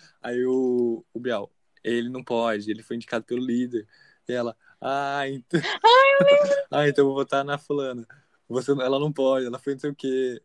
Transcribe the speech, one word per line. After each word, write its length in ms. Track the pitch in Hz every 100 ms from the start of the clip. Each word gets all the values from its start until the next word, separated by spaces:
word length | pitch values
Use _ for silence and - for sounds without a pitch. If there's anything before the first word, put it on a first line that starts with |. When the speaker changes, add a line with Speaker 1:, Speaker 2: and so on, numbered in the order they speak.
| - _
Speaker 1:
Aí 220 | 120 123 127
o, 580 | 131 127 123 120 113 -
o 60 | 120
Bial, 300 | 123 107 104 _ _ _
"Ele 260 | 110 117 120
não 140 | 131
pode, 460 | - 117 117 104 107
ele 140 | 110
foi 120 | - 120
indicado 280 | - 120 -
pelo 140 | 123
líder." 480 | 127 120 123 117 104 _ _ _ -
E 60 |
ela, 220 | 123 120 - _ _
"Ah, 400 | 135 139 139 143 135
então, 320 | 139 - 170
Speaker 2:
Ai, 500 | 370 - 453 508 539 554
eu 60 | 554
lembro. 240 | 571 571 554 554
Speaker 1:
<laughs> 20 |
ah, 160 | 139 147
então 140 | 143 139
eu 40 |
vou 60 | 135
votar 280 | 135 139 143
na 120 | 143
fulana." 480 | - 143 135 123 113 - _ _ -
"Você, 220 | 120 127
ela 280 | 139 127 135
não 120 | 151
pode, 320 | 147 131 135 123
ela 120 | 127
foi 140 | -
não 60 | 135
sei 100 | 147
o 40 | 139
quê." 460 | 135 131 127 117